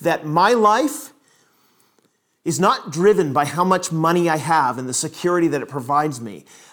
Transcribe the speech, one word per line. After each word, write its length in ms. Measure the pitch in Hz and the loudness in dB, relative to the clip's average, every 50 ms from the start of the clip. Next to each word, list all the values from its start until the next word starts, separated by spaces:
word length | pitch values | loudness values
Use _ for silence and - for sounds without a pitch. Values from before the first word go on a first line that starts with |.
that 260 | 147 170 160 156 156 | -2 -2 -2 -2 -4
my 260 | 151 151 170 185 214 | -2 0 2 4 4
life 600 | 247 233 214 208 214 240 311 285 - - - - _ _ _ _ _ _ _ _ _ _ _ _ _ _ _ _ _ _ _ _ _ _ _ _ _ _ - | 4 4 4 4 4 4 0 -2 -4 -6 -14 -16 _ _ _ _ _ _ _ _ _ _ _ _ _ _ _ _ _ _ _ _ _ _ _ _ _ _ -6
is 160 | 165 156 135 | -4 -2 2
not 320 | 180 214 262 254 - 196 | 2 2 2 0 -4 -10
driven 400 | 131 160 180 208 208 202 175 143 | -4 2 4 4 4 4 2 0
by 140 | 127 147 147 | 0 -2 -2
how 180 | 143 143 170 180 | -2 0 0 2
much 260 | 185 190 180 185 - | 2 2 0 0 -4
money 380 | 165 160 156 165 175 175 170 170 | -2 0 2 2 2 2 2 0
I 80 | 156 | 0
have 400 | 156 123 156 165 156 139 127 123 | -2 0 0 0 2 2 0 -2
and 100 | 127 131 | -4 -6
the 60 | 127 | -6
security 560 | 120 - - 151 - - - 175 175 175 170 160 | -6 -6 -6 -6 -8 -4 -2 0 2 2 2 2
that 140 | 143 139 | 0 -2
it 60 | 117 - | -4 -6
provides 520 | 135 143 120 120 143 147 151 156 135 120 | -8 -10 -4 -2 0 0 0 -2 -4 -6
me. 240 | 117 107 98 78 - _ - - - - | -12 -14 -14 -16 -18 _ -20 -20 -20 -20